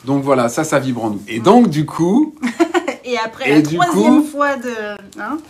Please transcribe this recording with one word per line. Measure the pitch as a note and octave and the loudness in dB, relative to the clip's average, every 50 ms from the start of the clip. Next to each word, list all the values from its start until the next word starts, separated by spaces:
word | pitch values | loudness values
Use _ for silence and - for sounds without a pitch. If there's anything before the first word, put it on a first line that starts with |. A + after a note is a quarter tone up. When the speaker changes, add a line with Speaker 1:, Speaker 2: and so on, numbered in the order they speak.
| - | -6
Speaker 1:
Donc | B2 C#3 C#3 C3+ | -2 -2 0 0
voilà, | C#3 C#3 B2+ A#2+ A#2 | 2 2 2 2 0
ça, | A#2 - D#3 | -2 -4 -2
ça | D#3 D#3+ C#3 | 0 0 0
vibre | C3 C3 B2 A2+ A2 | 0 -2 -4 -4 -4
en | A2+ | -4
nous. | G#2 G2 - - | -4 -6 -8 -8
Et | A2+ | -8
Speaker 2:
Ouais. | G#2+ | 0
Speaker 1:
donc, | A2+ F3+ G#3+ B3 A#3+ G3 | 4 6 6 6 6 4
du | D3 D3 D3+ | 2 0 -2
coup, | D3 - - E3 F3 G3 C4+ D#4 D4+ - - B3+ | -4 -2 -2 0 2 2 2 0 0 -2 -6 -6
Speaker 2:
<laughs> | A#3+ A#3 - E4+ E4 - - - D4 B3 - - | -6 -2 -2 -2 0 0 -2 -4 -4 -6 -10 -8
Et | B3+ B3 A3+ | -6 -6 -4
après | A3+ A3+ A3+ - C4+ - | -6 -6 -8 -6 -2 2
Speaker 1:
et | C#3+ | 4
Speaker 2:
la | D#3 D3 | 4 4
Speaker 1:
du | C#3+ D#3+ | 2 2
Speaker 2:
troisième | - F4+ F4 D#4+ F#3 G#3 - C#4 D4+ D4 | 0 0 0 2 2 4 4 4 4 2
Speaker 1:
coup, | D4 | 0
Speaker 2:
fois | C#4 C#4+ C#4+ C#4+ C#4 | -2 -2 -2 -2 -2
de, | B3+ A#3 B3 A#3+ A3 G#3+ G#3 G#3 G3 G3 G3 - G#3 | -4 -6 -8 -8 -8 -8 -10 -10 -12 -16 -18 -16 -12
hein, | G3+ A3+ C4+ D#4+ - - | -10 -10 -10 -10 -10 -8